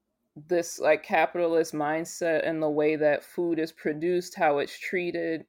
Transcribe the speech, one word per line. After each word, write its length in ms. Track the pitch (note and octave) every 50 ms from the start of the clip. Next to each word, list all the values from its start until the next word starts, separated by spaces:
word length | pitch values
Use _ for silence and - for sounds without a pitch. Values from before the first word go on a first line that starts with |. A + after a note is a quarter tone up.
| _ _ _ _ _ _ - D#3 D3
this, 320 | D#3+ F3+ E3+ E3+ - - -
like, 240 | - D3 D#3 D3+ -
capitalist 680 | - G3+ E3 E3 - - F3 F3 E3 E3 D#3+ E3 D#3+ -
mindset 760 | D3+ D3 D3 D#3 D#3+ E3+ - - - F3+ E3 D#3+ D#3 -
and 160 | E3 E3 D#3 D#3
the 60 | D3+
way 260 | D3 D3+ D3+ D3+ D#3
that 280 | C#3+ D3+ D3 D3 - -
food 360 | - - - F3 E3+ E3 D#3+
is 140 | D#3 D#3 -
produced, 600 | - - F3 D3+ D3+ D#3+ F3 F3+ F3 F3 - -
how 260 | G3 F3 D3+ D3 C#3+
it's 200 | - - - -
treated, 640 | - - - F#3 F3 F3 E3+ E3+ E3 E3 D#3+ D3+ -